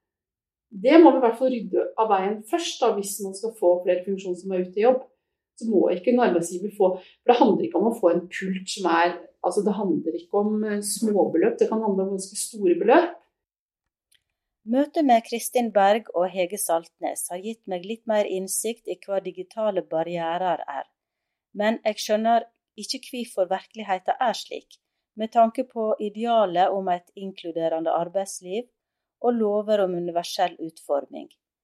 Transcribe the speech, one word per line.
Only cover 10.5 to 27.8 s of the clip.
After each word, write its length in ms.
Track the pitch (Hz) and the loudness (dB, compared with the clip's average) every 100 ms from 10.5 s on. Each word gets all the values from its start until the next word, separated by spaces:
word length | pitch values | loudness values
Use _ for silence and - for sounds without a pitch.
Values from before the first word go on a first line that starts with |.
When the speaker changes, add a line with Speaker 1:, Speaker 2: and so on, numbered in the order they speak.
| 214 | -2
Speaker 1:
eh, 180 | 214 208 | -2 -4
småbeløp, 760 | 202 - 220 202 156 165 202 - | -6 -2 0 2 2 2 2 2
det 120 | 214 | 0
kan 160 | 220 214 | 0 0
handle 220 | 190 190 | 0 -2
om 40 | 190 | -4
ganske 260 | - - | -8 -10
store 380 | - 214 185 170 | -10 -2 2 2
beløp. 320 | 202 320 339 - _ _ _ _ _ _ _ _ _ _ _ _ _ _ 214 | 6 4 4 -6 _ _ _ _ _ _ _ _ _ _ _ _ _ _ -2
Speaker 2:
Møtet 360 | 254 294 339 | 0 0 2
med 200 | 277 233 | 4 4
Kristin 460 | - 233 - 247 233 | 2 -6 -2 -2 2
Berg 360 | 202 196 226 - | 4 4 4 0
og 140 | 170 185 | -2 -2
Hege 300 | 185 175 202 | 0 -4 -4
Saltnes 680 | - 165 170 _ 175 - - | -2 -2 -4 _ -8 -6 -8
har 120 | 180 | -8
gitt 220 | 208 226 - | -10 -10 -8
meg 180 | 180 | -8
litt 220 | 190 226 226 | -8 -10 -2
mer 180 | 214 202 | 0 0
innsikt 600 | 190 190 - 220 233 - | -4 -4 -4 -4 -6 -10
i 100 | 180 | -10
hva 160 | - 196 | -6 -6
digitale 560 | 180 180 180 226 214 185 | -4 -10 -12 -4 -2 -2
barrierer 800 | 156 160 170 175 165 175 185 156 | -2 -4 -2 -4 -4 -2 -2 -2
er. 240 | - 139 - _ _ _ _ _ _ | -4 -10 -12 _ _ _ _ _ _
Men 260 | 196 208 226 | -4 -2 0
jeg 120 | 220 208 | -2 -4
skjønner 440 | - 214 226 233 226 _ _ - | -2 0 2 2 0 _ _ -16
ikke 220 | 208 254 - | -10 -10 -10
hvorfor 400 | 247 226 - 180 | -10 -8 -4 -2
virkeligheten 640 | 190 - 220 202 185 - - | -2 -6 -12 -4 -4 -2 0
er 160 | 240 190 | 0 -2
slik, 380 | - - - - _ _ _ 214 | -8 -14 -14 -20 _ _ _ -10
med 160 | 220 | -2
tanke 320 | 233 226 262 | 4 4 2
på 300 | 254 233 214 220 | -6 -4 -2 -2
idealet 720 | 208 208 233 226 190 175 185 | -4 -4 0 2 4 4 2
om 200 | 196 185 | 2 -2
et 160 | 175 - - | -4 -6 -12
inkluderende 720 | 196 190 170 165 165 160 | -12 -10 -8 -2 -2 0